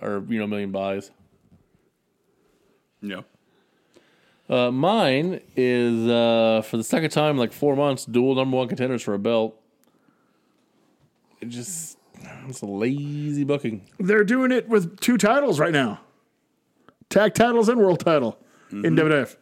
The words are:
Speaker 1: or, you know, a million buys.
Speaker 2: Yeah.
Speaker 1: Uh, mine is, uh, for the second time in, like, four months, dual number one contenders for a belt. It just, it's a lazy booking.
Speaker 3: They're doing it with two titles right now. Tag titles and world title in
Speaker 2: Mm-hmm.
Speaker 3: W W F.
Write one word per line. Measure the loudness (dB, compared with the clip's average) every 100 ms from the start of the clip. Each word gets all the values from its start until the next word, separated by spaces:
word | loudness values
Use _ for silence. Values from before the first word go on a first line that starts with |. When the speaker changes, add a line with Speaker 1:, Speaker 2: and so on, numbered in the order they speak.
Speaker 1:
or, | -8 -8 -4
you | -4
know, |
a | -4
million | -6 -6
buys. | -6 -4 -6 -10 _ _ _ _ _ _ _ _ _ _ _ _ _ _ _ _ _ _ _
Speaker 2:
Yeah. | -12 -12 -14 _ _ _ _ _ _ _ _ _ _ _ -4
Speaker 1:
Uh, | 0 0
mine | 0 0 2 2 0 -2 -6 -6
is, | -2 0 2 0 0 0
uh, | 2 4 4 2 2
for | -2 -6
the |
second | -2 -2 0
time | 0 0
in, | 0
like, | -2
four | 0 0 2
months, | 0 -2 -2
dual | 0 2 0
number | 0 -2
one | -2
contenders | -4 -4 -4
for | -4
a | -4
belt. | 0 0 -2 -8 _ _ _ _ _ _ _ _ _ _ _ _ _ _ _ _ _ _
It | -14
just, | -12 -12 -12 -14 -20 _ -20 -20 -18 -16
it's | -12
a | -8
lazy | -4 -2 -2 -6 -6 -4 -2
booking. | 0 -2 -2 -8 -12 -4
Speaker 3:
They're | 2 4
doing | 4 2 2
it | 0 2
with | 0 0 -2
two | 0 2
titles | 4 2 2 2
right | 2
now. | 2 0 -4 -16 _ _ _ _ _ _ _ -20 _ _
Tag | 2 2
titles | 4 2 4 2
and | 4
world | 4 4
title | 2 2 0 -6 _ _ _
in | -4
Speaker 2:
Mm-hmm. | 2 2
Speaker 3:
W | 4
W | 2
F. | 0 -10